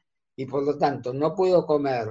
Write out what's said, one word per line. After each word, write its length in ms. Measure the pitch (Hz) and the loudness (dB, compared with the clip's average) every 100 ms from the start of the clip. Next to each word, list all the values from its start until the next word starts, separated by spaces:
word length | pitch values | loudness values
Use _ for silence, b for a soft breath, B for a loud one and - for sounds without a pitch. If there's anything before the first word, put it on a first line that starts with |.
| _ _ _ - | _ _ _ -12
y 100 | 131 | -6
por 180 | 135 | -2
lo 140 | 143 143 | -2 2
tanto 360 | 151 135 123 | 0 0 -6
no 220 | 131 156 160 | -2 -2 2
puedo 300 | 185 180 165 | 4 4 4
comer 420 | 151 143 127 110 | 0 0 -2 -4